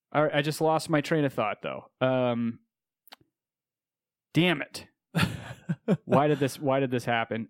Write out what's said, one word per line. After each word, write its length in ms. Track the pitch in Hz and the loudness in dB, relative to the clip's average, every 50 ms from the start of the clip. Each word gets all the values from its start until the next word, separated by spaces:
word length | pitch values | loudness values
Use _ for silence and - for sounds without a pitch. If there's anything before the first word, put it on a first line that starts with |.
| _ - | _ -4
I, 260 | - 143 151 156 156 147 | 0 0 2 2 2 0
I 40 | |
just 180 | 143 156 147 - | 0 0 0 0
lost 300 | 160 160 160 151 - - | 0 2 2 0 0 0
my 100 | 160 147 | 0 0
train 240 | 139 - 170 156 143 | 0 0 0 2 0
of 80 | 135 | 0
thought 300 | - 127 113 104 98 - | 0 -2 -2 -2 -4 -6
though. 220 | - 73 65 - - - _ - 127 | -8 -8 -8 -10 -12 -12 _ 0 0
Um, 520 | 131 131 127 127 123 120 117 117 117 117 - _ _ _ _ _ _ _ _ _ - - - _ _ _ _ _ _ _ _ _ _ _ _ _ _ _ _ _ _ _ _ _ _ - | 2 2 2 0 0 0 -2 -2 -4 -6 -8 _ _ _ _ _ _ _ _ _ -20 -20 -20 _ _ _ _ _ _ _ _ _ _ _ _ _ _ _ _ _ _ _ _ _ _ 2
damn 280 | 156 170 180 165 - | 4 4 4 2 0
it. 240 | - - - - - - _ _ _ _ - | -4 -10 -12 -16 -18 -18 _ _ _ _ -2
<laughs> 920 | 165 - - - - - - - - - - 165 - - - 185 - - | -2 -2 -2 -2 -6 -12 -14 -16 -12 -8 -8 -8 -4 0 -2 -2 0 0
Why 240 | - 123 131 151 151 | 2 4 4 4 4
did 100 | 151 135 | 2 2
this, 200 | 143 127 - - | 0 -2 -2 -2
why 220 | 151 135 131 139 | -2 0 0 0
did 100 | 139 127 | 0 0
this 140 | 127 120 - | -2 -2 -2
happen? 440 | 123 117 113 113 - 110 113 110 | 0 0 0 0 -2 -4 -6 -4